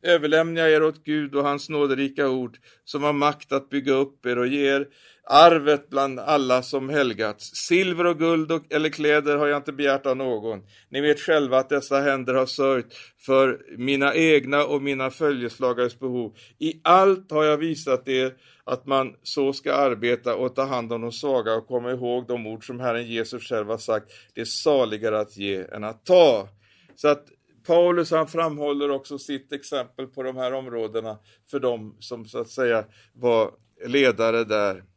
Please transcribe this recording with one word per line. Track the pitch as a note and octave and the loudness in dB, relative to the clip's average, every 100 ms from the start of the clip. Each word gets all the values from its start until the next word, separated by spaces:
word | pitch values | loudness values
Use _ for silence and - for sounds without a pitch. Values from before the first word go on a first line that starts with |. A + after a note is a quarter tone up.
överlämnar | F3 E3+ D3+ D#3 E3 E3 | 4 2 4 2 2 0
jag | D#3+ | 4
er | D#3 | 4
åt | D#3 D#3 | 2 -2
Gud | - D3+ C#3+ | -6 -4 -2
och | C#3+ | -2
hans | C#3+ C#3+ - | -2 -2 -4
nåderika | D3+ C#3+ C3 C#3 C3+ C#3 | 0 0 0 -2 0 -2
ord, | C3 B2 A#2 _ _ | 0 -6 -12 _ _
som | - D3 | -12 -4
har | D3 | -2
makt | D3 D3 D3 - | 0 0 -2 -6
att | C#3 C#3 | -6 -4
bygga | C#3+ C3+ | -6 0
upp | C3+ C#3 _ B2 | 0 0 _ -4
er | B2 | -2
och | B2 | -2
ge | C#3+ C#3 | 0 0
er | C#3 C#3 _ _ _ - | 0 -2 _ _ _ 4
arvet | C#3 E3+ E3 C#3+ D3 C#3+ | 8 10 8 2 0 0
bland | C3+ C#3 B2+ | -4 -2 -4
alla | A2 D3+ C3 B2+ | -2 0 2 0
som | B2 C#3 C3 | 0 -6 -4
helgats. | D3+ C3 G#2 A2 G#2 - | -2 -2 -2 -6 -6 -14
Silver | - - F3 F#3+ E3+ F3 | -12 0 0 0 0 0
och | D#3+ | 0
guld | E3 E3 D#3 | 0 0 0
och, | E3 - | -4 -2
eller | D3+ D#3 | -2 -2
kläder | C#3 D3+ D3+ D3 D3 | -2 2 2 2 0
har | D3 | 0
jag | D3 | -2
inte | C#3+ | -4
begärt | C#3 C#3+ C#3 C#3 | -4 0 0 0
av | C3 | -2
någon. | C3+ A2+ A2 G#2 G2 _ _ | -2 -4 -6 -8 -12 _ _
Ni | C3+ | -2
vet | D3 D3 | 0 0
själva | - D#3 C#3 C3 | 2 2 4 0
att | C3 | 2
dessa | C#3+ C3+ C#3 | -4 0 0
händer | C#3+ C3+ B2 | 0 -2 0
har | B2+ C3 | 0 -2
sörjt | - C3+ C3 A#2 - - _ | 0 0 0 -4 -16 -20 _
för | - C3+ C3+ A#2+ - F2+ | 2 4 4 0 -10 -8
mina | B2+ C#3 C#3 | -2 0 2
egna | C#3 D#3+ D3+ B2+ C#3+ | 2 4 4 4 0
och | C#3+ D3 | 0 -2
mina | C#3 C3+ C3 | -4 -4 -4
följeslagares | - D#3 C3+ A#2+ - B2+ A#2+ B2 B2 | -2 -2 0 -4 -2 -2 0 -2 -4
behov. | C3 B2 A2+ - - _ | -6 -6 -6 -10 -20 _
I | D#3 D#3+ | -8 -4
allt | D#3+ F3+ F#3+ F#3+ F#3+ | 4 6 6 2 -2
har | D3+ | 0
jag | D3+ D3+ | 2 2
visat | D#3+ D3+ - B2+ C#3 | -2 -6 -2 -2 0
er | C3 C3 C3 _ _ | -2 -2 -6 _ _
att | - B2+ C#3 | -8 -8 -2
man | C3+ C3 - | -2 -2 -8
så | - - C#3 | -10 -2 -2
ska | C#3 D3+ | -2 -2
arbeta | C#3 C#3 A2+ A#2+ A#2 A#2+ G#2+ | 0 0 0 -2 -2 -2 -4
och | B2 | -4
ta | B2 | -4
hand | C3+ B2+ A#2 | -4 -4 -6
om | A#2 | -8
de | A#2 | -8
svaga | A2+ D3 C3 A2 | -8 -2 -2 0
och | A2+ A2+ | -4 -2
komma | B2 A#2+ | -6 -4
ihåg | B2+ B2 B2 A#2+ | -6 -4 -4 -4
de | B2 A2 | -6 -6
ord | A2 - | -12 -12
som | B2 | -6
Herren | B2+ A#2 A#2+ | -4 -4 -4
Jesus | A2+ A2 A#2+ - | -6 -6 -8 -6
själv | A#2 G#2 | -6 -4
har | A2 | -6
sagt: | A2 A2 - - _ | -4 -4 -4 -20 _
'Det | - | -12
är | |
saligare | A2+ - - C#3+ A#2 G#2+ A2 G#2+ | -8 -4 2 2 2 -2 -2 -2
att | G#2 - | -4 -6
ge | G2+ F#2+ F#2 | -6 -6 -8
än | G#2 | -10
att | G#2+ A2 - | -12 -12 4
ta.'" | F3+ D#3+ A2+ G2 _ _ _ _ _ | 8 8 6 -2 _ _ _ _ _
Så | D3 | 0
att | D3 _ _ _ _ - | 0 _ _ _ _ 0
Paulus, | E3+ F3 F3 E3 | 4 4 2 0
han | E3 D#3+ | 0 -2
framhåller | E3 E3 D3 D3 C#3+ C#3+ | -2 -4 -4 -4 -2 -2
också | C3+ C#3 C#3+ | -4 -6 -14
sitt | C#3 C#3 C3+ | -8 -10 _
exempel | C#3+ - C#3+ B2 - C3 | -12 -8 -8 -8 -12 -14
på | C3 | -8
de | C3 B2+ | -8 -6
här | B2+ | -6
områdena | C3+ C3 A#2 A2 A2+ A2 G#2 _ _ _ | -6 -8 -8 -6 -6 -8 -12 _ _ _
för | C#3+ | -4
dem | B2+ A#2+ G#2+ - | -2 -4 -8 -18
som, | - A#2 | -14 -14
så | A2 A#2+ | -12 -10
att | A2+ | -10
säga, | - B2 A2+ G#2+ _ _ | -2 0 0 -2 _ _
var | _ B2 A2+ A2 - _ _ B2 | _ 2 2 2 -4 _ _ -2
ledare | C3+ C3 G#2+ A2+ A#2 | 4 4 4 2 2
där | A2+ G#2+ G#2 F#2+ F#2+ | 0 0 0 -2 -12